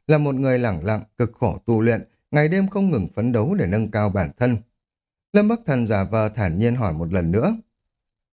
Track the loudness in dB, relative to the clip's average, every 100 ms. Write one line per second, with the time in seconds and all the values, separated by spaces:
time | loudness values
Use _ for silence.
0 | 0 0 0 0 0 0 0 -2 -4 -4
1 | -6 -4 -4 -2 -4 -2 -2 0 2 0
2 | -4 _ _ 0 2 2 0 0 0 0
3 | -2 -2 -2 0 0 0 0 0 0 0
4 | 0 0 -2 0 0 0 -4 _ _ _
5 | _ _ _ 2 2 0 0 0 0 0
6 | 0 0 -2 -2 -2 0 0 0 -2 -2
7 | -2 0 0 2 0 -2 -8 _ _ _
8 | _ _ _